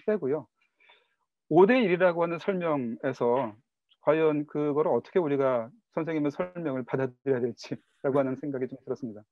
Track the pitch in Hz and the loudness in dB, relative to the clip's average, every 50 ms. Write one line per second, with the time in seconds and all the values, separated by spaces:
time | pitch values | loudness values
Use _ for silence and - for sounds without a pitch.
0 | - - 214 190 151 127 220 147 120 - _ _ _ _ _ _ _ - - _ | -4 -4 -4 -2 -2 -4 -4 -4 -6 -10 _ _ _ _ _ _ _ -20 -20 _
1 | _ _ _ _ _ _ _ _ _ - 151 170 196 202 254 262 226 175 180 175 | _ _ _ _ _ _ _ _ _ 4 6 6 8 8 6 4 4 2 2 4
2 | 185 180 170 170 170 170 170 160 - 202 196 180 170 165 147 139 123 113 117 - | 4 2 2 2 -2 -2 -4 -4 -4 -4 -2 -2 0 0 0 0 -2 -4 -6 -6
3 | - 131 131 - 127 120 120 135 127 110 107 - _ _ _ _ _ _ _ _ | -6 -6 -4 0 0 0 2 0 -2 -4 -8 -14 _ _ _ _ _ _ _ _
4 | _ 147 151 160 160 156 147 147 147 - - 151 147 147 139 147 - 175 131 120 | _ 2 2 4 2 2 2 0 -4 -4 -4 -4 -2 0 0 0 0 2 0 -2
5 | - - - 196 170 143 143 139 139 131 127 117 113 123 - _ _ _ _ 170 | -2 -2 0 0 0 2 0 0 2 2 0 -2 -4 -6 -12 _ _ _ _ -8
6 | 160 165 160 156 147 147 139 - 180 180 - 175 165 147 131 127 120 - - 131 | -6 -4 -2 -2 -2 -2 -2 -4 -6 -6 -8 -8 -6 -4 -4 -4 -4 -4 -2 -2
7 | 131 123 123 _ - 135 131 120 123 120 117 - - - - - _ _ _ _ | -2 -4 -6 _ -4 -2 -2 0 -2 -4 -6 -8 -12 -12 -12 -14 _ _ _ _
8 | - 139 131 143 135 127 131 135 156 147 135 127 131 123 135 - _ 131 127 - | -4 -2 0 0 0 -2 -4 -6 -8 -8 -6 -6 -8 -8 -10 -10 _ -10 -8 -8
9 | 131 113 101 104 107 _ | -8 -12 -12 -14 -20 _